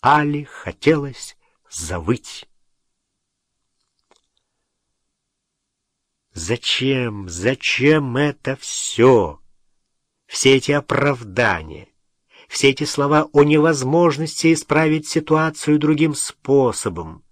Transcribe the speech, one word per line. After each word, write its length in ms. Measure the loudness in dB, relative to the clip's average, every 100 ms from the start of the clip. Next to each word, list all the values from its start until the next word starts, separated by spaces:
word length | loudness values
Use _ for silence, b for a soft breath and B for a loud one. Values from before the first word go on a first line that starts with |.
Али 420 | 2 2 0 -4
хотелось 920 | -10 -14 -14 -2 0 0 -2 -12 -20 _ _ _ _
завыть. 800 | -14 -8 -8 -4 -4 -6 -20 -20 _ _ _ _ _ _ _ _ _ _ _ _ _ _ _ _ _ _ _ _ _ _ _ _ _ _ _ _ _ _ _ _ _ _ _ _ _ _
Зачем, 960 | -14 -6 -4 -2 -2 0 -2 -4 -6 -12
зачем 880 | -4 -2 -2 -4 0 2 2 0 -2
это 380 | -2 -4 -10 -10
все? 840 | -10 -10 -8 4 6 6 2 -6 _ _ _ _ _ _ _ _ _
Все 300 | 0 2 2
эти 140 | 2
оправдания, 1160 | -4 -2 -2 -2 -4 -6 -2 0 -2 -8 -18 -20 _ _ _ _ b b
все 240 | 0 2
эти 140 | 2
слова 440 | -4 -2 2 2 2
о 100 | 4
невозможности 1080 | 4 4 4 0 0 2 2 0 -6 0 2
исправить 560 | 2 2 0 2 0 -2
ситуацию 720 | -4 0 0 0 -2 0 2
другим 340 | 2 2 0
способом 1080 | -2 -8 -10 2 4 4 0 -6 -8 -12 -16 _